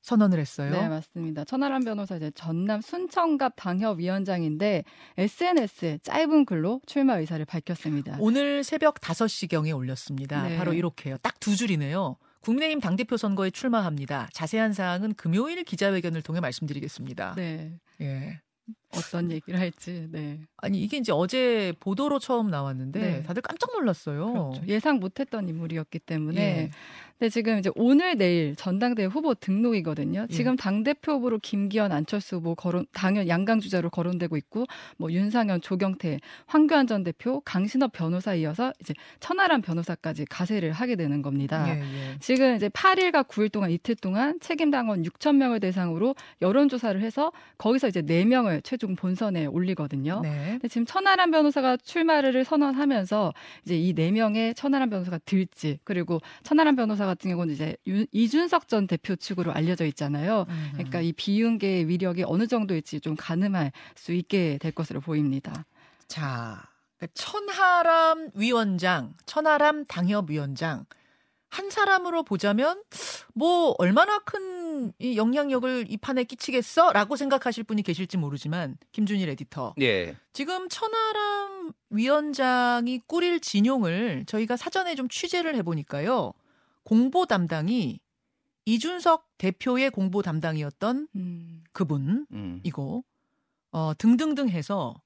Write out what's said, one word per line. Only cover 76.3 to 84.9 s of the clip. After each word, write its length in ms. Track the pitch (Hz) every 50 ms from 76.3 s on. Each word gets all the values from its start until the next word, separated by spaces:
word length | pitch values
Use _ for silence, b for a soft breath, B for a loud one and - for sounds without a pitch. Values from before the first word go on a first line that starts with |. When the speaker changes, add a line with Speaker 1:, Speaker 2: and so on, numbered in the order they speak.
| 254 - - - 254 247 226 - - 320 339 349 - 208 208 208 285
Speaker 1:
생각하실 500 | 240 285 277 277 269 - 254 220 226 220
분이 180 | - 220 214 196
계실지 340 | - 170 175 190 - -
모르지만, 600 | 180 156 143 143 139 - 151 156 175 165 135 135 - _ _ -
김준일 360 | - 214 196 208 196 185 156
에디터. 460 | 135 - 143 _ - 151 127 110 - -
Speaker 3:
예. 340 | 135 120 104 95 87 85 - - _ _ _
Speaker 1:
지금 340 | - 277 311 370 370 370 349
천하람 1000 | - - 440 440 440 453 440 440 427 427 415 415 415 403 403 392 392 381 349 320 - _ _ _
위원장이 1120 | 214 214 226 262 294 302 302 302 285 269 262 254 254 247 247 240 240 240 233 240 254 247 _
꾸릴 360 | - 320 349 349 349 349 330
진용을 840 | - - - 202 208 247 269 254 208 165 170 190 233 233 156 131 208
저희가 300 | - - 214 226 220 247
사전에 380 | 233 - 349 - 381 370 349